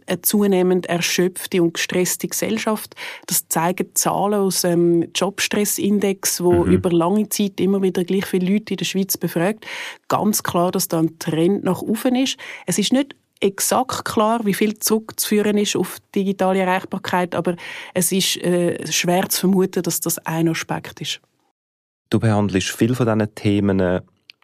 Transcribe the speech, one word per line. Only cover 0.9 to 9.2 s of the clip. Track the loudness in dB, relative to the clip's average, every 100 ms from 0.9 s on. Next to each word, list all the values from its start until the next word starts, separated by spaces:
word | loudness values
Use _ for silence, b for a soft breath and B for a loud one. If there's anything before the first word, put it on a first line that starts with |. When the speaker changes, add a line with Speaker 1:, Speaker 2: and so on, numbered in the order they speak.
| -2 0 0 0 -2 -4 2
Speaker 1:
und | 2
gestresste | 0 -2 0 0 -2 -4
Gesellschaft. | -4 -2 -2 -2 -4 -6 -14 B B -4
Das | -4 -2
zeigen | 0 0 0 -4
Zahlen | -2 0 0 0 2
aus | 0 0
dem | 0 4 4 4 0
Jobstressindex, | -2 -4 -2 -2 0 -2 0 0 2 2 -2 -4 0
wo | 2 4
Speaker 2:
Mhm. | 4
Speaker 1:
über | 2 4
lange | 2 2 2 0
Zeit | -2 -2 0
immer | 0 2
wieder | 0 0
gleich | 0 0 0
viele | 0 2
Leute | 0 -2
in | -6
der |
Schweiz | -4 -2 -2
befragt. | -2